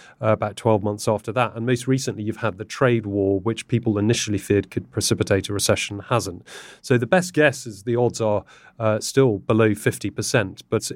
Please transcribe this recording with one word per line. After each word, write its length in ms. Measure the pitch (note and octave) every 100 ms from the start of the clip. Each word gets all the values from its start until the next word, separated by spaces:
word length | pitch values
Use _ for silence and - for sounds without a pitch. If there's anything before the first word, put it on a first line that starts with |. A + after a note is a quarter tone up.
| - -
uh, 60 | A2
about 280 | G#2+ G#2+ F#2+
twelve 260 | A#2 G#2+
months 260 | G#2 G2+ -
after 240 | G#2 -
that. 240 | B2 A2+ A#2
And 100 | A#2
most 200 | B2 C3
recently, 360 | C3 C3 G2+
you've 140 | G#2+ -
had 220 | A2+ F#2
the 60 |
trade 420 | G#2+ - B2+ A#2 G#2
war, 340 | G2+ G2 G2
which 260 | G2+ A2+ -
people 300 | A#2 A2+ G#2
initially 400 | G#2+ A#2 - G2+
feared 320 | - G2+ -
could 200 | - -
precipitate 580 | - - G#2+ G#2 G2+ F#2+
a 40 |
recession, 480 | G2+ - G2+ - G2+ -
hasn't. 380 | A#2+ G2 F2 - - - -
So 160 | - B2
the 80 | B2
best 260 | F#3 F3+
guess 340 | D3+ D3+ C#3 A#2+
is 160 | G2
the 140 | A#2+ A#2+
odds 240 | A#2+ -
are, 240 | A2 G#2 - - - -
uh, 220 | A2 G#2+
still 380 | - C3+ C3 G2
below 360 | - A2+ A2
fifty 360 | G2+ B2 - G2+
percent, 520 | G#2+ G#2+ B2 F#2+ - -
but 220 | A2+ -